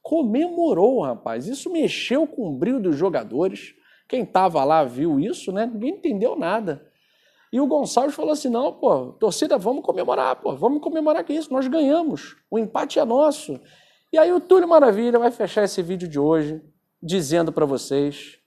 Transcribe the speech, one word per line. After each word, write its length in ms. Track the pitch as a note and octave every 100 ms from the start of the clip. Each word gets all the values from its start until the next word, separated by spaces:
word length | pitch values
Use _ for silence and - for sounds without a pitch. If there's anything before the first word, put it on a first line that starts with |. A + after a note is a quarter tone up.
Comemorou, 1000 | - D#4+ B3 A3+ F4 F4 E4+ G3+ F#3+ C4
rapaz. 460 | C#3+ A#2 - A2+ D3
Isso 200 | C#4 -
mexeu 600 | E4+ A#3 - - B3+ D#4
com 180 | - G3
o 100 | C3
brilho 220 | F3+ C4
dos 160 | F#3
jogadores. 800 | C#3+ F#3+ D3+ A2 A#2+ F#3 G3+ - _ _ _ _
Quem 160 | C4
tava 380 | G#3 F#3 F#3+ D#3+
lá 220 | C#3 D#3+
viu 340 | C#3 A#2+ E3 C#3
isso, 320 | G3+ F3+ -
né? 160 | F#3+ A#3
Ninguém 300 | A3+ B3 G4
entendeu 400 | E4 G3+ A#3 F#4
nada. 500 | E3+ G#3+ F#3+ C#3+ _ _ _ _ _ _ _
E 80 | A#3+
o 60 | C#4
Gonçalves 480 | D4+ A#3 - C#4
falou 160 | C#4 D#4
assim, 180 | D4 C4
"Não, 240 | A#3 D4
pô, 340 | - C4 D3+ B2+
torcida, 440 | - G#3+ - D4+ C4+
vamos 260 | F#3+ C#4
comemorar, 520 | - - F3+ - B3+ -
pô. 180 | -
Vamos 260 | C#3 G#3 D4
comemorar 440 | D#4+ D#4+ D4+ D#4
que 80 | F#4
isso, 200 | D4 D#4
nós 140 | C4 C4
ganhamos. 680 | D#4+ C#4 D#4 E4 E3 - - _
O 80 | A3
empate 440 | A3 - C#4+ -
é 40 |
nosso." 540 | B3+ A#3+ D4+ C#4 - C3 _ _ _ _ _
E 40 | D#4
aí 160 | D#4+
o 80 | F4+
Túlio 280 | F4 F#4 E4+
Maravilha 500 | E4 C4+ G3+ A#3+ A#3
vai 140 | A#3+
fechar 320 | B3 G3 -
esse 180 | G3+ G3
vídeo 240 | E3+ F#3+ F3
de 140 | D3
hoje 420 | D3 D#3+ D3+ D#3 - _ _ _
dizendo 500 | E3 F#3 C#3+ E3+ E3
pra 140 | E3 D3+
vocês 720 | C3 - C#3 C#3+ C#3+ - -